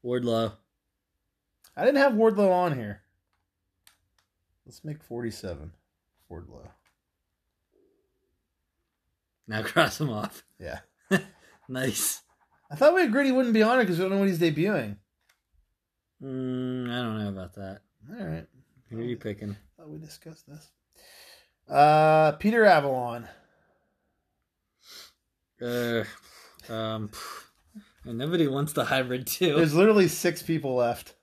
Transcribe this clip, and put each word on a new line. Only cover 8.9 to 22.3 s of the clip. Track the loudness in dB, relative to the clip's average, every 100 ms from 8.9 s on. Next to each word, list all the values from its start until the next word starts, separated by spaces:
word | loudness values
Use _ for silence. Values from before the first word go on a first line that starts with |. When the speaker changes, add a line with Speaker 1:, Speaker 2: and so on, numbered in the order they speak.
| _ _ _ _ _ -10
Speaker 1:
Now | -8
<laughs> |
cross | -2 0 0 -2
him | -6
off. | -6 -8 -12 _ _
Speaker 2:
Yeah. | -14 -14 _ _ _
Speaker 1:
<laughs> | -2 -2 _ _ _ -12
Nice. | -6 -6 -4 -6 -6 _ _ _ _ _
Speaker 2:
I | 4
thought | 4
we | 6
agreed | 2 2 2
he |
wouldn't | 2 2
be | 4
on | 4 4
it | 2
'cause | 0
we |
don't | 0
know | 0
when | 0
he's | 2
debuting. | 0 0 -2 -2 -6 -12 _ _ _ _ _ _ _ _ _ _ _ _
Speaker 1:
Mm, | -12 -8 -6 -6 -6 -6 -6
I | -6
don't | -6 -6
know | -6
about | -8 -12
that. | -14 -14 -16 _ _ -20
Speaker 2:
All | -14 -10
right. | -10 -12 _ _ _ _
Speaker 1:
Who | -10
are |
you | -8 -8
picking? | -8 -10 -10 -12 _ _
Speaker 2:
Thought | -20
we | -18
discussed | -18 -20 -20 -20 _
this. | -20 _ _ _ _ -20 -20 -20 -20 _ _ _
Uh, | 6 6 8 6 6 4